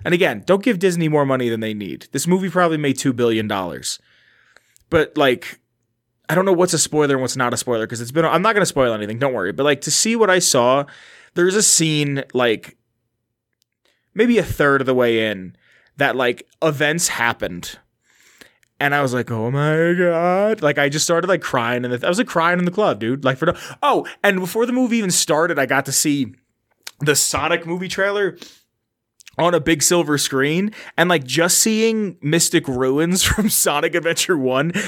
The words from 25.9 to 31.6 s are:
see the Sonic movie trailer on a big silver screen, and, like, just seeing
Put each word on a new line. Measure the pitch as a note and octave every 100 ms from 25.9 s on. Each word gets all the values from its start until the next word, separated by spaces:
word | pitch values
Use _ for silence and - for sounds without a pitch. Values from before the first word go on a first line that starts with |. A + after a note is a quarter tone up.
see | C3+ D#3 C#3+ A2 - _ _ _ _ - -
the | D3 C3+
Sonic | - C#3 D#3 E3+ E3
movie | F3+ F#3
trailer | G3 G3+ G3+ F#3+ - - - _ _ _ _ _ _ - -
on | E3+
a | E3+
big | E3 D#3+
silver | - F3+ D3+ C#3+
screen, | - C3+ C#3+ E3+ G#3 - - -
and, | F3
like, | E3
just | B2+ C#3+ F3
seeing | -